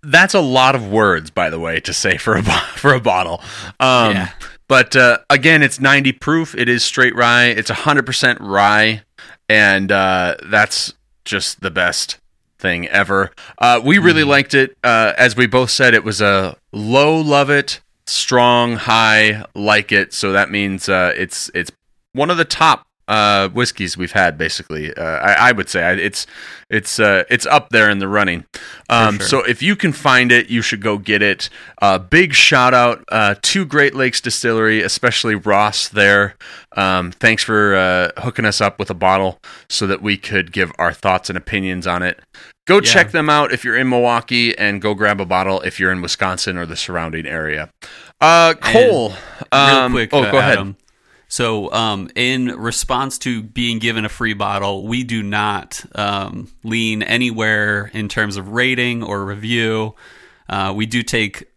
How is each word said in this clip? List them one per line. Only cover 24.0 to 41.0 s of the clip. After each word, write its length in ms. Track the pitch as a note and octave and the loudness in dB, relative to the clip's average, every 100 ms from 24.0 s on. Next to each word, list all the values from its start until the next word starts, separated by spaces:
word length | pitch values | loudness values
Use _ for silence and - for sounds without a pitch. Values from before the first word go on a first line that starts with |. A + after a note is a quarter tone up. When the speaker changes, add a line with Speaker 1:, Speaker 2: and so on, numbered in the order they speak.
| F2+ | -4
Speaker 1:
had, 240 | G#2 F2 D2+ | 0 0 0
basically. 560 | E2 - - D#2 D2+ - | -6 -6 -10 -10 -10 -8
Uh, 60 | |
I, 460 | E2 D#2+ F2 F2 B2 | -6 -2 2 4 4
I 20 | |
would 160 | A#2 F#2 | 2 -2
say 140 | F#2+ | -2
I, 100 | E2+ | 0
it's, 320 | F#2 F#2+ - - - - - _ | 0 -2 -6 -12 -16 -20 -20 _
it's, 300 | G#2+ G2+ - | -6 -4 0
uh, 220 | G#2+ G2 F2+ | 2 4 2
it's 160 | A#2 - | -2 2
up 240 | D3 - | 0 2
there 200 | A2+ G#2+ | 2 2
in 100 | G2+ | 2
the 80 | F#2+ | -2
running. 360 | G#2 G2 E2+ D#2+ - - - _ | 0 0 -2 -10 -20 -20 -20 _
Um, 280 | A#2 A2+ G#2 | 2 2 0
Speaker 2:
For 60 | - | -2
sure. 160 | C3+ | 0
Speaker 1:
so 60 | G#2+ | 0
if 120 | A#2+ | -2
you 140 | E3 G3+ | 0 0
can 140 | F#3 | -2
find 380 | C#3+ C#3+ B2+ B2 | 0 2 4 4
it, 160 | A#2+ - | 2 2
you 120 | A#2 | -4
should 200 | A2 A2 | -4 -4
go 160 | G#2+ G#2 | -4 -4
get 240 | G2 G#2 | -2 0
it. 280 | G2+ F#2+ - - - - | 2 0 -6 -14 -20 -2
Uh, 160 | G2+ F#2+ | 0 0
big 360 | F#2 D#3+ F3 | 2 2 4
shout 400 | C#3 - C#3+ B2 | 4 4 4 4
out, 300 | B2+ A#2+ A#2 - | 4 2 0 -4
uh, 260 | A2 G#2 G2+ | -2 0 0
to 240 | - G3 E3+ | -2 -4 -2
Great 280 | D3 C#3 C3+ | 0 0 2
Lakes 240 | B2+ - | -2 -2
Distillery, 600 | B2 - A#2+ A2+ A2 A2 | -6 -4 -2 0 2 0
especially 540 | G2 - B2 - A#2 G#2+ | -2 -2 -2 -2 -2 -4
Ross 520 | G#2+ G2+ G#2 G#2 - | 0 2 2 -2 -6
there. 460 | G#2 G2+ G2+ G2+ - - - - - | 2 4 4 2 -4 -20 -20 -12 -4
Um, 340 | F#2+ F#2 F2+ | 0 0 -4
thanks 320 | F2+ A#2 A2 | 0 0 0
for, 320 | - G#2+ G#2 F#2+ | 0 0 2 2
uh, 460 | F#2 F2+ F2 - | 2 0 -2 -4
hooking 240 | B2+ - A2 | -10 -4 -4
us 140 | G#2 | 0
up 180 | G#2 - | -2 -2
with 100 | G2 | -8
a 40 | F2+ | -2
bottle 420 | F#2 F#2+ F#2+ F2+ - - _ | 0 2 0 -6 -20 -20 _
so 160 | - G2+ | -6 -4
that 140 | G2 | -4
we 160 | G#2 G2+ | -2 -4
could 340 | - G2+ E2 | -2 -4 -4
give 180 | F#2+ F2+ - | -4 -4 -2
our 140 | E2+ | -4
thoughts 360 | E2 | -2